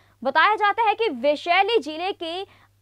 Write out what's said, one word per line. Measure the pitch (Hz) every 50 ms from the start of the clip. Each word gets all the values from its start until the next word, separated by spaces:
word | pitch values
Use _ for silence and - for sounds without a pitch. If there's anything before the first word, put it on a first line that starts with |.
| _ _ _ _ -
बताया | 254 269 320 320 392 427
जाता | 349 415 403 403 415 466
है | 427 -
कि | - 453 466
वैशाली | 294 240 233 285 294 285 - 349 339 370 392 392 466 440
जिले | 254 285 311 311 349 381 403
के | - 339 320 330 359 392 392 _ _ _ _ _ _